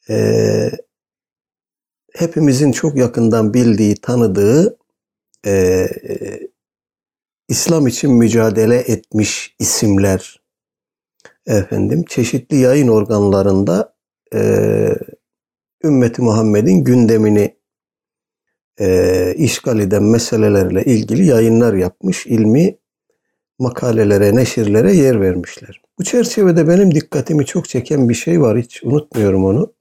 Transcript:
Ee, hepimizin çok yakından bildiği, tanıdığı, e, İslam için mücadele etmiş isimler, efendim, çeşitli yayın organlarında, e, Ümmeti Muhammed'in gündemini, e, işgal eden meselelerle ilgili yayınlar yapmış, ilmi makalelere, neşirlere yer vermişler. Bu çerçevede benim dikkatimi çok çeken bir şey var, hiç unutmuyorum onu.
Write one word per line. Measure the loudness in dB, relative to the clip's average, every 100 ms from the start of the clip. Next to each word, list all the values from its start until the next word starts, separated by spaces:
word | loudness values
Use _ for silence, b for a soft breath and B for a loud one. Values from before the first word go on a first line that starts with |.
| _
Ee, | -2 0 0 0 -2 -4 -8 -18 _ _ _ _ _ _ _ _ _ _ _ _
hepimizin | -8 -6 0 0 2 0
çok | 0 -2 -2
yakından | -2 0 0 2 0
bildiği, | 2 2 2 0
tanıdığı, | -2 -2 0 0 2 2 2 0 -2 _ _ _ _ _ _ -4
e, | 0 0 0 -4 -8 -10 -12 -12 -14 -18 _ _ _ _ _ _ _ _ _ _
İslam | -6 -2 0 0
için | -2 0
mücadele | 2 4 2 0 0 0 0
etmiş | 0 -6 _ -4 -4 -4 -12 _
isimler, | -6 -2 0 0 0 -2 -6 -20 _ _ _ _ _ _ _ _ -20 b -4
efendim, | -2 -2 -4 -2 -2 -4
çeşitli | -4 -4 -4 -4 0
yayın | 2 2 2
organlarında, | 2 2 0 2 2 2 0 0 -2 -4 _ _ _ _
e, | -4 0 0 0 0 -2 -4 -8 -20 _ _ _ _ _ _
Ümmeti | 0 2 0 0
Muhammed'in | 0 0 2 0 2 2
gündemini, | 2 2 4 2 2 2 0 _ _ _ _ _ _ _ _ _ _ _ _ _
e, | 0 2 2 0 -2 -2
işgal | -2 -2 -4 -2
eden | 0 0
meselelerle | 2 0 0 0 2 2 0 -2
ilgili | 0 0 0 0 2
yayınlar | 4 2 2 2
yapmış, | 0 -4 -4 -6 -6 -4
ilmi | 0 2 2 0 -2 _ _ _ _ _ _ _ _
makalelere, | -8 -4 -4 0 0 2 2 2
neşirlere | 0 -2 -2 2 2
yer | 4 2 2
vermişler. | 0 -4 -8 -16 -20 -20 _ _
Bu |
çerçevede | -4 -2 -2 0 2 2 2
benim | 4 4
dikkatimi | 2 -2 -6 -2 -2 -2
çok | -4 -6
çeken | -8 -4 -2 0
bir |
şey | -2 -2 0
var, | 2 0
hiç | -4 -10
unutmuyorum | -4 -4 -2 -2 0 2
onu. | 0 0 -2 _